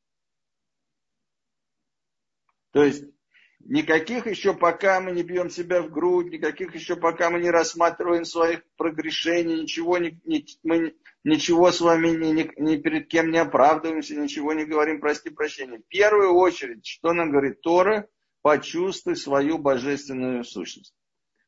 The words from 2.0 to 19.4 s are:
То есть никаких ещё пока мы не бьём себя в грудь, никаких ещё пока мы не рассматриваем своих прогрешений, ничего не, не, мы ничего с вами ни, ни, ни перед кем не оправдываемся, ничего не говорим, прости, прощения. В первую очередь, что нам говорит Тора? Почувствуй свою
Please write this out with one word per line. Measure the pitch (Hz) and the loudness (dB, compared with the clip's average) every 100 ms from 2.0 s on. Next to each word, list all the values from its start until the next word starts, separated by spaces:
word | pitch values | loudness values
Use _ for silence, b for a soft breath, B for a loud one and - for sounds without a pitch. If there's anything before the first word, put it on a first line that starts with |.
| _ _ _ _ _ _ _ | _ _ _ _ _ _ _
То | 143 | 4
есть | 143 - - _ _ b b b | 4 2 -10 _ _ b b b
никаких | - 143 156 160 160 240 226 | -4 -2 2 0 0 -6 -6
ещё | 180 196 | -2 -2
пока | 175 170 165 196 185 | 2 0 2 2 2
мы | 185 | 0
не | 175 | -6
бьём | 165 180 170 | -4 -4 -4
себя | - 170 180 | -6 -2 -2
в | 160 | -2
грудь, | 156 180 180 170 | -2 2 2 -2
никаких | 156 156 151 180 | -4 -6 -6 -10
ещё | 165 156 175 | -10 -8 -2
пока | 165 165 170 | -2 0 0
мы | 175 | 0
не | 175 | 2
рассматриваем | 170 165 165 170 165 175 170 | 2 2 2 0 0 -2 -2
своих | 165 170 165 165 _ - | -2 0 0 0 _ -6
прогрешений, | 160 156 156 151 165 175 165 160 | -4 -4 -6 -4 -2 0 0 -4
ничего | 151 165 170 175 | -6 -4 -2 0
не, | 170 165 | -2 -8
не, | 160 151 - - | -4 -4 -6 -10
мы | 160 165 160 - b b | -2 0 -2 -8 b b
ничего | 147 151 156 170 180 | 0 0 2 4 4
с | 175 | 4
вами | 170 165 165 | 4 4 2
ни, | 160 160 | 0 0
ни, | 156 156 - | 0 -2 -2
ни | 156 156 | -2 0
перед | 156 156 - | 0 -4 -2
кем | 165 165 | 0 2
не | 165 | 2
оправдываемся, | 160 127 139 156 165 160 147 147 | 2 4 4 4 0 -6 -6 -6
ничего | 143 156 147 | -6 -4 -4
не | 156 | -4
говорим, | 151 156 151 151 | -2 0 0 0
прости, | 147 147 165 | -2 -4 -6
прощения. | 156 151 147 131 113 | -8 -8 -8 -14 -16
В | - | -6
первую | 185 208 208 190 | 2 4 4 4
очередь, | 180 180 175 131 113 - | 6 4 2 -8 -12 -16
что | - 165 | -6 -2
нам | 170 160 | 0 0
говорит | 139 135 - | 0 0 -2
Тора? | 165 175 185 214 208 _ _ _ | 0 4 4 0 -4 _ _ _
Почувствуй | 147 147 - 165 185 - 180 160 | 2 2 0 -4 -4 -4 -6 -6
свою | 143 139 | -2 0